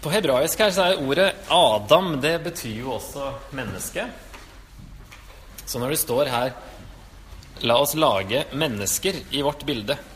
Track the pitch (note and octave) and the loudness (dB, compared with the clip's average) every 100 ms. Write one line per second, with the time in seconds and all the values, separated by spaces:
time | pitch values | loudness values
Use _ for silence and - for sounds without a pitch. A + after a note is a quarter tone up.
0 | D3+ F#3+ E3 B2+ D#3+ - G#3+ F#3 F3+ F#3 | 0 0 4 4 2 4 2 4 2 2
1 | C3+ C#3+ F#3+ - - E3 D3+ G#2+ G#2 D#3+ | 0 2 2 0 0 4 6 4 6 6
2 | F#3 D3 C#3 E3 D#3+ E3+ A#2+ G#2+ B2+ A#2 | 6 0 0 0 -2 -8 -8 -8 -6 -8
3 | - C#3 C#3 B2 - C3+ A#2 F#2 - - | -8 -8 -8 -8 -10 -8 -6 -6 -8 -6
4 | A#3+ - - - - - - - - - | -8 -10 -18 -18 -18 -20 -20 -20 -18 -18
5 | - - - - - - - B2 B2 D#3 | -18 -20 -20 -20 -18 -16 -8 -4 -2 -2
6 | - B2 C#3+ B2 B2+ B2+ - - - - | 0 2 2 2 0 -4 -16 -18 -18 -18
7 | - - - - - - B2 A#2+ C#3+ D3+ | -20 -20 -20 -18 -18 -6 4 4 4 4
8 | D#3 G2+ F#2+ A#2+ D3 C3+ D#3 G#2+ G2 - | 4 4 2 -2 -2 -2 -2 -2 -2 -2
9 | F#3+ F3 G#2+ C3+ C#3+ D3 C3+ C3 G#2 C#3+ | -2 -4 -6 -2 -2 -2 -4 -4 -2 -6
10 | - | -6